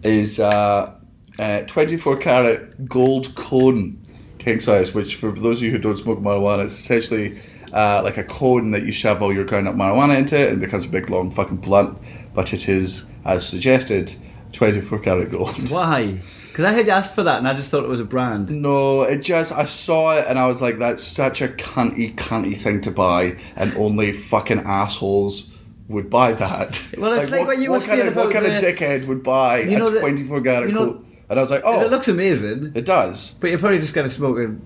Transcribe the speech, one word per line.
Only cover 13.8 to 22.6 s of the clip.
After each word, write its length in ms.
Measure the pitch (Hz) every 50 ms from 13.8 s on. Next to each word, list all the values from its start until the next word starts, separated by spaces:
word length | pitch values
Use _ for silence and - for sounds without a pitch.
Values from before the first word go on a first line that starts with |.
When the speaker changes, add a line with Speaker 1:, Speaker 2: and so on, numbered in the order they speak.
| 127 - 110 95 82 - - - - - - - - -
Speaker 1:
twenty-four 480 | - - 120 110 101 104 95 - - 107
karat 320 | - - 95 92 92 90
gold. 380 | - 87 90 - - - 131 123
Speaker 2:
Why? 500 | 143 175 180 165 156 131 117 104 95 95 92 - - - - - -
'Cause 100 | - 160
I 80 | 190
had 160 | 214 233 226 208
asked 260 | 190 190 190 196 -
for 100 | - 196
that 160 | 170 135 113
and 100 | 123 131
I 40 | 135
just 160 | 139 139 -
thought 140 | - 143 131
it 60 | 120
was 100 | 131 120
a 60 | 117
brand. 440 | 104 120 127 127 123 110 104 101 92
Speaker 1:
No, 520 | 151 147 147 143 143 139 139 139 135 135
it 160 | 131 113 143 143
just, 300 | 135 - 175 165 160 160
I 140 | 170 135 147
saw 500 | 139 - - - - 165 160 160 160 156 151
it 60 | - -
and 100 | 127 131
I 80 | 127 127
was 140 | 123 120
like, 180 | 135 123 117 110
"That's 240 | 120 120 120 117 -
such 380 | - - - 139 135 131 -
a 80 | 135 127
cunty, 680 | 131 - - - - 131 123 117 - - 117 107 98
cunty 400 | - - - 117 113 110 95 104
thing 240 | 104